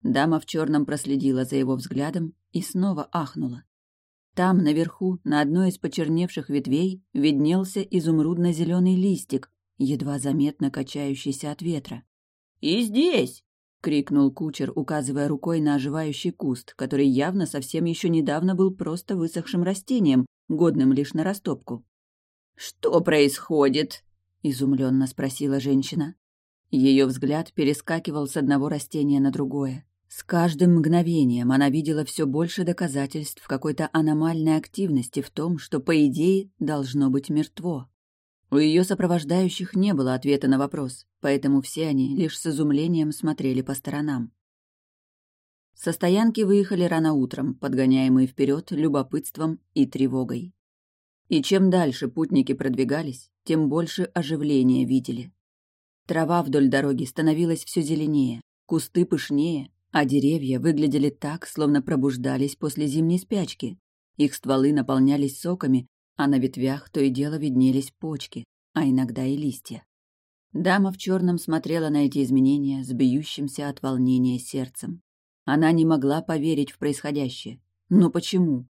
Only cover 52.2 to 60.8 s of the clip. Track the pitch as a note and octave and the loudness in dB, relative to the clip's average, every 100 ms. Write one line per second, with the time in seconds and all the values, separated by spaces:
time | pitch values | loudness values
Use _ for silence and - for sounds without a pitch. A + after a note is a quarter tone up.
52.2 | D#3 C#3 C3 C3+ C#3 B2+ B2+ C#3+ D#3 B2 | 0 2 2 0 -2 0 0 -2 -4 -12
53.2 | - _ - D#3+ D3+ D#3 E3 - F3+ F3+ | -18 _ -2 0 2 0 -2 -4 -4 -4
54.2 | C#3+ D#3 D3 C#3 B2+ B2+ B2 C3 B2 A#2+ | -4 -4 0 2 4 4 2 0 -2 -10
55.2 | B2 _ _ _ _ _ _ _ - D3+ | -12 _ _ _ _ _ _ _ -4 -2
56.2 | D#3 F3 C#3+ C#3+ C3+ C#3 C#3+ C3 B2+ - | 2 0 2 4 4 2 0 -2 -4 0
57.2 | D#3+ D#3 E3+ D#3+ - - D3+ D#3 D#3 D3 | 2 2 0 -2 -2 -4 -2 -2 0 2
58.2 | B2+ A#2 - _ _ D#3+ - F3 F3+ D3+ | 0 -2 -14 _ _ -4 0 0 0 0
59.2 | - C#3+ D#3+ D#3 C3+ _ _ - C#3 C#3 | 0 0 0 -2 -8 _ _ -2 2 2
60.2 | C3+ D#3+ C3+ B2+ D#3+ D3 | 2 0 -2 0 0 2